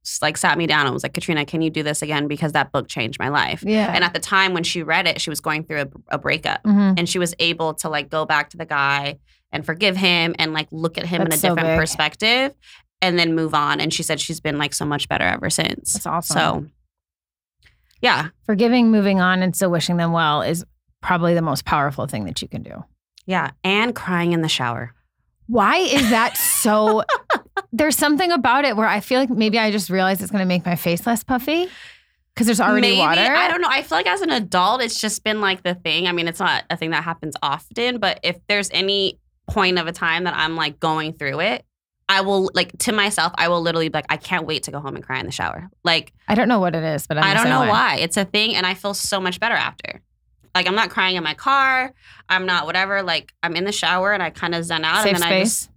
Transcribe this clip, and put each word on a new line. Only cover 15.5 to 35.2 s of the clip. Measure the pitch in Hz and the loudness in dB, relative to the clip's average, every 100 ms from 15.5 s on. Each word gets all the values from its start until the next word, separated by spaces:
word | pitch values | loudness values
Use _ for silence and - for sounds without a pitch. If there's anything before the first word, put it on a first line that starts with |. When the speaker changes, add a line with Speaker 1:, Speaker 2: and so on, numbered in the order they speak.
Speaker 1:
since. | - - - - | -2 -2 -4 -6
Speaker 2:
That's | 202 170 | -6 -4
awesome. | 165 - 170 | -4 -2 0
Speaker 1:
So, | 160 - 147 _ _ _ _ _ _ _ _ _ _ _ _ - | 0 0 -8 _ _ _ _ _ _ _ _ _ _ _ _ -2
yeah. | 247 139 156 _ - | 0 2 -2 _ -2
Speaker 2:
Forgiving, | 202 233 247 226 | 2 4 6 6
moving | 214 196 190 | 6 4 4
on, | 185 185 | 4 4
and | 185 - | 2 2
still | 185 | 2
wishing | 170 160 175 | 2 0 0
them | 170 | 2
well | 170 156 147 | 2 2 2
is | 101 170 - _ _ _ | 0 -4 -6 _ _ _
probably | - 175 170 | -2 2 2
the | 170 | 2
most | 160 131 | 0 -4
powerful | - 156 143 139 127 | 0 0 0 -2 -6
thing | 110 92 | -6 -6
that | - | -8
you | - | -8
can | - | -10
do. | - 50 - _ _ _ - | -12 -16 -18 _ _ _ -4
Speaker 1:
Yeah. | 180 139 - | -2 -2 -4
And | 190 208 240 | 0 2 0
crying | 233 - 175 170 | -2 -2 0 2
in | 170 | 2
the | 160 | 0
shower. | - 123 120 120 _ _ _ _ _ - | -2 -2 -4 -10 _ _ _ _ _ -2
Speaker 2:
Why | 233 196 339 | 2 4 2
is | 359 277 226 | 2 2 4
that | 226 247 - | 4 2 0
so? | - - 214 214 214 214 - 494 - - | -2 2 2 4 4 2 0 -4 -2 -4
Speaker 1:
<laughs> | - 392 - | -4 -10 -6
Speaker 2:
There's | 226 302 - | 0 0 2
something | 294 294 349 | 2 2 2
about | 339 240 269 | 2 4 4
it | 277 214 | 2 2
where | 214 | 2
I | 208 | 0
feel | - 254 | 0 0
like | 262 | 2
maybe | 226 214 226 | 2 2 4
I | 214 | 2
just | 208 175 | 0 0
realized | 190 185 196 | 2 2 0
it's | 185 | -2
gonna | 202 185 | -2 2
make | 180 | 0
my | 180 170 | 0 -2
face | 175 170 240 | 0 0 0
less | 226 | -2
puffy | - 254 285 330 359 - - - _ _ _ - | -2 -2 0 -2 -2 -8 -20 -20 _ _ _ 0
'cause | 226 | 2
there's | 214 | 4
already | 202 - 240 | 4 4 4
Speaker 1:
Maybe. | 240 | 4
Speaker 2:
water. | 151 170 | 4 4
Speaker 1:
I | 233 294 320 | 4 2 2
don't | 349 | 0
know. | 339 | 0
I | 277 | 0
feel | 285 320 | 0 -2
like | 359 | 0
as | 392 | -2
an | 349 | 0
adult, | 254 180 185 190 254 | -2 0 2 2 2
it's | 233 - | -2 -2
just | 214 - | -4 -4